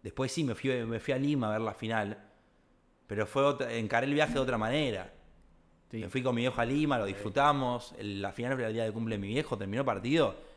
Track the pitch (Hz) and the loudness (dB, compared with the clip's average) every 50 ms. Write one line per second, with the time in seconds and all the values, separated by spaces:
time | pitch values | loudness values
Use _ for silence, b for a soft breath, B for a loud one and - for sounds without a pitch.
0 | - 92 - - 131 127 - 170 156 127 110 - - 135 127 123 117 113 117 110 | -12 -10 -4 -4 -4 -2 0 0 0 0 -2 -2 0 0 0 0 0 -2 -4 -4
1 | - - 131 131 139 143 147 135 117 107 107 110 113 107 104 - - 110 113 110 | -2 -2 0 0 2 0 2 2 0 0 0 0 -2 -2 -4 -4 -4 -2 0 0
2 | 104 101 107 - - - - _ _ _ _ _ _ _ _ _ _ _ _ _ | 0 -2 -6 -10 -14 -20 -20 _ _ _ _ _ _ _ _ _ _ _ _ _
3 | _ - 104 104 107 - - 139 139 143 135 - 131 117 113 117 113 101 - 117 | _ -6 -2 -2 -2 0 2 4 4 4 4 2 -2 -2 -2 -2 -2 2 2 2
4 | 127 139 143 147 151 120 120 135 131 127 123 110 107 113 131 151 151 127 107 95 | 2 2 4 2 2 2 2 0 0 2 2 0 0 2 2 2 0 0 -2 -4
5 | 92 - - - - - - - - - - - _ _ _ _ _ _ - 113 | -6 -10 -16 -20 -20 -20 -20 -20 -20 -20 -20 -20 _ _ _ _ _ _ -8 -8
6 | 92 90 - 131 123 131 120 117 120 127 117 120 117 120 135 147 156 147 139 120 | -8 -4 -4 0 0 2 2 2 2 0 2 2 0 2 2 2 2 2 2 0
7 | 104 98 95 101 104 107 98 139 139 147 143 139 131 123 123 120 - - - - | 0 -2 -4 -4 -6 -2 2 4 6 6 6 4 2 0 -2 -4 -6 -10 -12 -8
8 | 104 104 101 98 98 98 - - 117 123 135 127 117 110 110 113 113 110 104 117 | -6 -6 -4 -4 -4 -4 -4 -4 -2 -2 0 0 0 -2 0 0 -2 -2 -2 -2
9 | 113 113 110 101 98 98 113 139 151 - 120 98 104 95 101 123 139 131 107 95 | -2 -2 -2 -2 -2 -2 -2 -2 -2 -2 -4 -4 -2 -4 -2 0 0 0 0 -2
10 | - 123 147 165 143 101 - B B B B | 0 2 4 4 4 2 0 B B B B